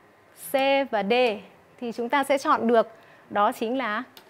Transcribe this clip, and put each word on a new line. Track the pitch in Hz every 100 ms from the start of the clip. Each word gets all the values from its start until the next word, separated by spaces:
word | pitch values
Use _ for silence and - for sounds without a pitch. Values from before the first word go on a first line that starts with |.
| _ _ _ - -
C | 269 269 277 269
và | 214
D | 196 240 247 208 190 - _ -
thì | 240
chúng | 220 240
ta | 285
sẽ | 262 277
chọn | 311 262 226
được | 233 220 - - - -
đó | 202 208
chính | 262 220 262
là | 233 214 254 - -